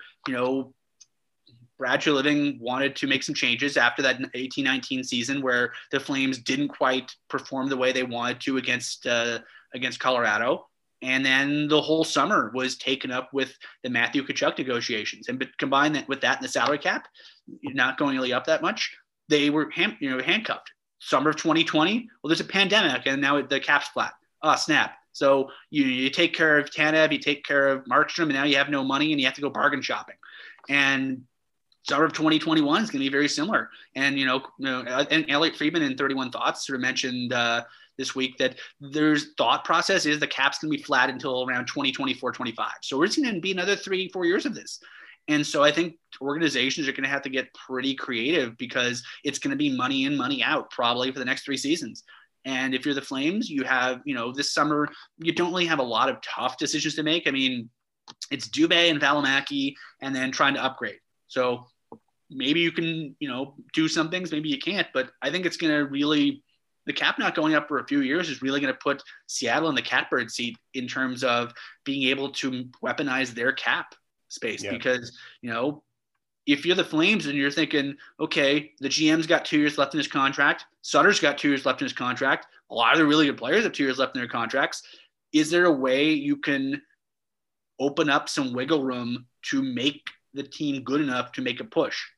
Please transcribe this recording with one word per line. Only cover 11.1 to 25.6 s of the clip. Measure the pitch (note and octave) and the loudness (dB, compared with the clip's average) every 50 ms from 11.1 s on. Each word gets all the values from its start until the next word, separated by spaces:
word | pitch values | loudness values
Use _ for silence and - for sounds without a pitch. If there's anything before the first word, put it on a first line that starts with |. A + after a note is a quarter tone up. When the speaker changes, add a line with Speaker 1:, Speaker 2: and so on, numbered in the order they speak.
| C3 C3+ C3+ | -2 0 2
Speaker 1:
then | C3+ C3 C3+ C#3 C#3+ C#3+ D3 D3+ D3 | 2 2 2 2 2 0 0 2 4
the | D#3 D3+ | 4 2
whole | C#3+ D3+ D#3 D#3+ D#3+ | 4 4 2 2 2
summer | - - D3+ C#3 - - - B2+ G#2+ A2+ | 2 2 0 2 2 2 0 0 -2 -4
was | B2+ C3 C3 B2+ | -4 -4 -4 -4
taken | - - C3 C3+ C3+ - C3 | -4 -4 -4 -4 -2 -4 -6
up | B2 B2+ B2+ - | -4 -6 -6 -4
with | - C3+ C3 C3 - _ - - - _ | -4 -4 -4 -4 -6 _ -20 -20 -20 _
the | - B2+ | -8 -2
Matthew | B2 A#2 A#2 A#2 - C#3+ C3 | 0 0 0 2 0 -2 -2
Tkachuk | - C#3 - C#3 D3 - | -2 -2 0 0 0 0
negotiations. | - C#3 B2+ B2 A#2 A#2 - A#2 G#2+ G#2 - - - - - | -2 -4 -2 -2 -2 -2 -2 -4 -4 -4 -6 -10 -10 -10 -8
And, | B2+ C3 | -6 -6
but | C3 - _ | -6 -8 _
combine | - D#3 C#3 C#3 C#3 C#3+ D3+ D3+ | -6 -2 0 2 2 2 2 0
that | C#3 - - | -2 -4 -4
with | C#3 C3 | -4 -2
that | - B2 C3 B2 | 0 0 0 -2
and | B2+ | -4
the | B2+ | -4
salary | - C#3 A#2+ B2 D3 C#3+ | -2 0 0 2 0 0
cap, | - F3+ G#3 D4 - - _ - - - - _ _ - - - - | -2 -2 -4 -4 -6 -12 _ -20 -20 -20 -20 _ _ -20 -20 -12 -12
not | C3+ C3 C3+ B2 C3 C3 | -8 -2 0 0 0 0
going | - D3+ C#3+ C3+ | 0 -2 0 0
really | C3 C3 B2 B2 | -2 -2 0 -2
up | A#2+ - | -2 0
that | - D#3+ - | 0 0 0
much, | D#3 F3+ A3 - - - - - _ _ _ _ _ - | 0 -2 -2 -2 -6 -8 -8 -14 _ _ _ _ _ 2
they | D3+ D3 D3 D3 | 2 4 4 4
were | C#3+ D#3 D3 D3 - | 2 2 0 -2 0
ham-, | E3 E3+ G#3 - - | 0 0 0 0 -4
you | - C3+ | -4 -4
know, | C3 B2+ | -2 -2
handcuffed. | B2+ D#3 F#3 A3 A3 - - - - - _ _ _ _ _ _ | 0 0 0 0 0 -4 -6 -6 -8 -18 _ _ _ _ _ _
Summer | - - - C3+ C#3 D#3 | -4 0 0 2 2 2
of | D3 | 0
twenty | - - E3 D3+ D#3+ E3 | 0 0 2 2 4 2
twenty, | D#3+ - D3+ D#3 F3+ A3 A#3+ A#3+ - - _ | 4 4 4 4 4 2 0 -4 -8 -16 _
well, | - | -2
there's | D3 E3 D#3+ | 0 0 0
a | - | 0
pandemic, | - - F#3+ G3 F#3 G3+ A3 G3+ D#3 B2+ B2 - | -2 0 0 2 4 4 4 4 2 0 0 0
and | C3+ C3+ C#3 | 0 0 2
now | C#3+ C#3 C#3+ C#3+ | 2 2 2 2
the | C3 B2 C#3 C3+ | 2 0 -2 -2
cap's | C3+ - D3 C#3+ - | 2 2 2 2 2
flat. | - - B2+ G#2+ - - _ _ _ _ _ | -2 -4 -4 -4 -4 -6 _ _ _ _ _
Oh, | - D#3 - | 2 2 2
snap. | - - - D3+ C3+ G#2+ A2 - - _ _ _ | 2 2 2 2 2 2 0 -4 -14 _ _ _
So | - C#3+ C#3 C#3 C#3 C3 C3+ - - | 0 4 4 4 4 2 -2 -8 -20